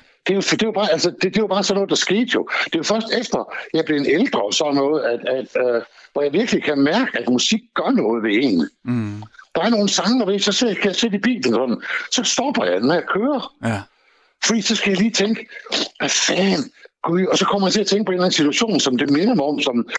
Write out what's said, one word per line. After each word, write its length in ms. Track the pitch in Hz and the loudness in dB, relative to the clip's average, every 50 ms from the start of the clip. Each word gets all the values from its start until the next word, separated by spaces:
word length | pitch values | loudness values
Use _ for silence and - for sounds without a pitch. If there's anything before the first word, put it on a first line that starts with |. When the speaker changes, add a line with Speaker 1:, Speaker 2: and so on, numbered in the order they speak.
| - _ _ _ - | -18 _ _ _ -4
Speaker 1:
Det 60 | - 185 | -2 0
er 20 | |
jo, 60 | 202 | 0
det 220 | 180 - - - 214 | 0 0 0 0 0
er 40 | |
jo 60 | 226 202 | 0 0
bare, 200 | 196 214 202 - | 0 2 2 2
altså, 180 | 165 - 180 | 2 0 -2
det, 120 | - - - | -2 0 -4
det 140 | 190 - | 0 0
er 60 | 202 220 | 0 0
jo 40 | |
bare 180 | 190 185 202 196 | 2 0 0 0
sådan 100 | - 202 | 0 0
noget, 140 | 196 196 190 | 0 0 0
der 60 | 160 | 0
skete 340 | 135 - - 175 214 254 254 - | 0 0 0 2 0 2 0 0
jo. 140 | - - - - - - | -2 -2 -2 -4 -4 -4
Det 100 | - - | -2 -4
er 40 | 165 | -4
jo 40 | 151 | -2
først 240 | - 202 226 220 233 - 233 | 0 0 -2 -2 -2 -4 -4
efter, 320 | 240 - - 135 107 - - - - - - | -4 -2 -4 -4 -4 -4 -10 -12 -10 -4 -2
jeg 100 | 160 156 | -2 0
blev 120 | - 156 | 0 0
en 100 | 143 139 | 0 2
ældre 360 | 120 135 165 233 269 - - 101 | 2 2 2 2 2 0 0 -2
og 120 | 104 - | 0 0
sådan 200 | - 156 147 139 | 0 0 0 2
noget, 280 | 143 139 143 156 151 127 | 2 2 2 0 0 0
at, 160 | 120 117 117 - 120 | 0 -2 -2 -2 -2
at, 180 | 131 131 113 - - - 127 | -4 -4 -4 -4 -2 -2 0
øh, 160 | 123 120 117 107 - - - - - - | 2 0 0 -2 -6 -14 -20 -18 -8 -4
hvor 100 | 139 143 | -2 -2
jeg 100 | 143 139 | 0 2
virkelig 300 | 180 147 - - 175 - | 0 0 2 0 0 0
kan 140 | - 151 139 | 0 2 2
mærke, 400 | 139 143 165 226 269 - - 120 | 2 2 4 2 0 0 -2 -4
at 100 | 117 - | -2 0
musik 320 | 123 123 - - - 226 - _ - | 0 2 2 2 0 -2 -2 _ -6
gør 160 | - 160 185 | -4 0 2
noget 320 | 277 220 139 107 113 117 104 | 2 2 2 2 0 0 0
ved 160 | 113 101 110 139 | 0 2 2 2
en. 260 | 135 113 127 - - _ _ - | 2 2 2 0 -2 _ _ -6
Speaker 2:
Mm. 380 | 127 123 120 110 104 104 104 107 107 _ - - _ - | -2 -2 -2 -2 -4 -6 -10 -12 -16 _ -20 -18 _ -4
Speaker 1:
Der 80 | 165 170 | -2 0
er 60 | 220 | 2
nogle 200 | 233 214 208 196 | 2 2 2 2
sange, 320 | 190 190 170 196 240 262 | 0 0 0 2 2 2
der 60 | 226 | 2
ved, 120 | 180 202 202 | 0 0 0
så 140 | 190 208 196 | 0 0 0
ser, 220 | - 254 240 190 | 2 2 0 0
kan 120 | - - | 0 0
jeg 100 | 202 180 | -2 0
sætte 200 | - - 233 196 | 0 -2 0 0
i 40 | 202 | 0
bilen 340 | 202 233 254 202 - - - | 0 0 0 0 0 0 2
sådan, 260 | 226 262 254 107 - - - - - - - - | 2 2 0 -2 -4 -4 -6 -8 -8 -6 -6 -4
så 120 | - - | -4 -2
stopper 400 | - - - 240 285 - - - | -2 -2 -2 -2 -2 0 0 0
jeg 180 | 90 87 92 113 | 0 0 2 2
med 140 | 135 170 | 2 0
at 80 | 170 - - - | 0 0 -2 -2
køre. 280 | 185 220 277 302 247 - - _ - - | -2 0 0 -2 -2 -4 -8 _ -8 -4
Speaker 2:
Ja. 160 | 113 110 98 98 - _ _ _ _ _ _ _ _ _ - - | -4 -4 -4 -6 -10 _ _ _ _ _ _ _ _ _ -6 -4
Speaker 1:
Fordi 180 | - 214 233 196 | -2 0 0 0
så 140 | - 226 | 0 -2
skal 140 | 214 - 202 | 0 0 0
jeg 80 | 196 175 | 0 2
lige 120 | 202 233 | 2 2
tænke, 360 | - - 196 214 226 - - - - - - - - - - - - - | 2 0 0 0 0 -2 -4 -14 -18 -20 -14 -8 -6 -6 -6 -6 -6 -6
hvad 100 | - 139 | -4 -2
fanden, 640 | - - - - 156 - 190 196 190 165 131 - _ _ - - _ _ - | -2 0 0 0 0 2 2 2 2 0 -2 -6 _ _ -20 -20 _ _ -4
gud, 240 | - 170 180 190 | -2 0 0 2
og 120 | 165 147 - | 2 2 0
så 60 | 190 | 0
kommer 240 | - - 202 196 180 | 0 0 0 0 2
jeg 40 | 160 | 2
til 80 | 214 | 0
at 60 | 202 | 0
tænke 180 | 196 196 208 214 | 2 0 0 0
på 80 | - 185 | 0 0
en 20 | |
eller 100 | 180 180 | 0 0
anden 120 | 185 - | 0 2
situation, 440 | - 151 147 139 - 233 220 196 139 | 2 2 2 2 0 0 0 0 0
som 180 | - 139 127 120 | 2 2 0 0
det 120 | 143 139 | 2 2
minder 240 | 143 147 180 226 254 | 2 2 4 2 2
mig 100 | 175 139 | 2 2
om, 160 | 151 147 127 | 0 -2 -2
som, 260 | - - 120 120 110 - - | -2 0 0 0 -2 -2 -6